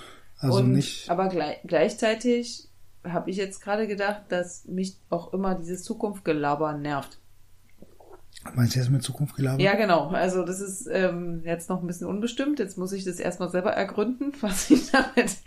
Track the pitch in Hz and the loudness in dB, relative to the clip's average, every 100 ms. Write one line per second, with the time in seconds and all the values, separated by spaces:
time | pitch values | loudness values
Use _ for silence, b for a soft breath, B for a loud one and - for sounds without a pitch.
0 | B B B - 135 127 127 135 - - | B B B -4 2 4 6 4 2 -4
1 | - 175 190 175 151 - - 160 202 220 | -4 0 0 0 -2 -6 0 2 2 2
2 | 220 220 247 240 233 - - - - - | 0 2 2 2 0 -10 -16 -20 -20 -14
3 | 208 175 - 190 190 - 202 208 214 202 | -4 -4 -2 -4 -4 -6 -2 -2 0 0
4 | 202 208 - 180 175 - - 185 190 - | -2 -2 -2 -2 -2 -8 -8 -4 -4 -6
5 | - 170 - 190 190 180 165 185 - 220 | -6 -4 -4 -2 0 -2 -4 -6 -6 -4
6 | 214 196 170 151 143 147 151 147 147 139 | -4 -4 -2 0 2 0 0 -2 -4 -4
7 | - - - - - - - - - - | -6 -14 -20 -20 -20 -20 -20 -20 -20 -20
8 | - - - - - 123 120 127 123 139 | -20 -20 -20 -18 -6 2 2 2 2 2
9 | - 120 147 - 131 135 190 208 214 165 | 0 -4 -4 -2 0 4 4 4 4 4
10 | 151 190 180 185 170 190 196 190 - 190 | 4 0 2 0 -2 -4 -6 -8 -2 2
11 | 185 175 175 165 165 165 - 180 175 180 | 2 0 -4 -4 -4 -4 -4 -4 -4 -6
12 | 170 202 233 - 277 294 190 180 185 196 | -4 -2 -2 -2 0 0 -2 -4 -6 -4
13 | 190 - 175 175 180 180 175 - 196 - | -6 -4 -4 -2 -2 0 0 0 0 0
14 | 214 254 285 - 214 190 - 269 - 269 | -2 -2 -4 -4 -2 0 6 6 6 4
15 | 262 - 233 - | 4 2 0 -2